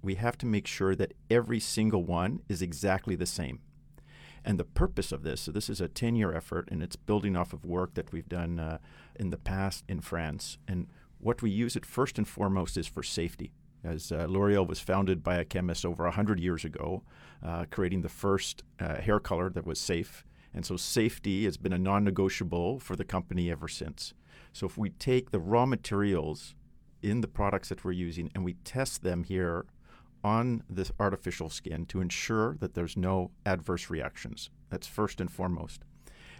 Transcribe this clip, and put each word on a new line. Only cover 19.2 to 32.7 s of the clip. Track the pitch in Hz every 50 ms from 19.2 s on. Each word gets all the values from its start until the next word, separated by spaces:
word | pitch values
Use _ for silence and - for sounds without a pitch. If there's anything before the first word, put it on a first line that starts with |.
color | - - 101 87 90 95
that | 90 90 80
was | 87 76 -
safe. | - - 90 85 98 - - - - - - - - -
And | - 104 87
so | - 92
safety | 87 - - - 120 110 110 - - - 101 95 98 110
has | 95 80
been | - - 92
a | 90 87
non-negotiable | 92 95 98 104 104 101 92 95 95 95 - - 95 82 85 87 87 101 131 131
for | - - 92
the | - 92
company | - - 92 90 - 90 90 87 87
ever | 85 71 78 -
since. | - - - 76 71 - - - - - - - - - - -
So | - - 104
if | 92 -
we | 107 107 95
take | - - - 127 127 127 127 -
the | 110 92
raw | 80 92 110 120 123
materials | 135 127 - - - 104 98 101 101 95 85 76 78 76 - - - - - - - - - - - - -
in | - 104 110 120
the | 107 -
products | - - 104 101 98 95 - -
that | 92 -
we're | - 95
using | 90 90 87 85 80 87 82 - -
and | 95 90
we | 90 90 -
test | - - - 127 135 - - -
them | - 90 87 87 87
here | - 95 92 90 85 85 87 - - - - - - - - - - - -
on | - 104 110 113 120 127 117 113 - -
this | 90 95 90 - - -
artificial | 104 98 95 - - 90 - - 82 78
skin | - - - 87 80 80 85
to | - - 92
ensure | 92 87 - - - - 113 110 110 117 -
that | - - 92